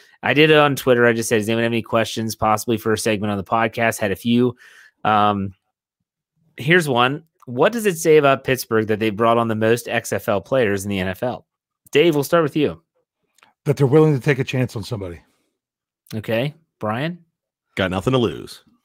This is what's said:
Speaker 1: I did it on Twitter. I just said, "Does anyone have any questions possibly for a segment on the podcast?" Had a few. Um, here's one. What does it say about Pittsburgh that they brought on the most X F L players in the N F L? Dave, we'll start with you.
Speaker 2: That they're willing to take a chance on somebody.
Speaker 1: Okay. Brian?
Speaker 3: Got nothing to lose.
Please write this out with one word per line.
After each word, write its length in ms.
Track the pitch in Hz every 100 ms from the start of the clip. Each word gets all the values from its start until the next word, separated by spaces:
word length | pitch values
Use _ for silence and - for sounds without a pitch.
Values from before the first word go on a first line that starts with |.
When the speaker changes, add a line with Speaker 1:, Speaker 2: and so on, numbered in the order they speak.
| _ _
Speaker 1:
I 120 | 113
did 160 | 135 156
it 60 | 151
on 160 | 147
Twitter. 320 | 131 135 120 120
I 60 |
just 160 | 117 110
said, 100 | 113
"Does 100 | 104
anyone 140 | 113
have 80 | 117
any 100 | 117
questions 520 | - 113 110 120 110
possibly 420 | - 107 107 - 110
for 160 | 110
a 60 | 107
segment 320 | 117 104 104
on 80 | 101
the 60 |
podcast?" 540 | 92 113 113 120 113 -
Had 100 | 104
a 60 | 95
few. 400 | 117 120 123 - - - - _
Um, 500 | 104 107 104 101 98 - _ _ _ _ _ _ _ _ _ -
here's 320 | 131 180 147
one. 360 | 120 127 151 - _ -
What 260 | 123 196
does 140 | 233 208
it 100 | 165
say 180 | 165 156
about 280 | 139 135
Pittsburgh 440 | - 127 - 110 107
that 100 | 104
they 120 | 110
brought 280 | 101 117 117
on 100 | 117
the 60 |
most 340 | 107 113 120 107
X 240 | 117 -
F 160 | 104 -
L 120 | 101
players 440 | - 135 104 101
in 60 | 101
the 80 | 98
N 100 | 92
F 140 | 92
L? 240 | 123 104 _ _ _ _ _
Dave, 220 | 143 170 147
we'll 80 |
start 180 | 135 170
with 140 | 151 156
you. 260 | 123 80 _ _ _ _ _ _ _ _
Speaker 2:
That 120 | 143 139
they're 100 | 135
willing 280 | 156 156
to 60 | 139
take 180 | 147 131
a 40 |
chance 300 | - 127 120
on 80 | 113
somebody. 380 | 95 110 92 82 _ _ _ _ _ _ _ _ _
Speaker 1:
Okay. 400 | 110 104 113 143 - _ _
Brian? 440 | 107 113 160 175 _ _ _ _ _ -
Speaker 3:
Got 140 | 92
nothing 200 | 92 127
to 60 | 131
lose. 460 | 107 64 - - _ _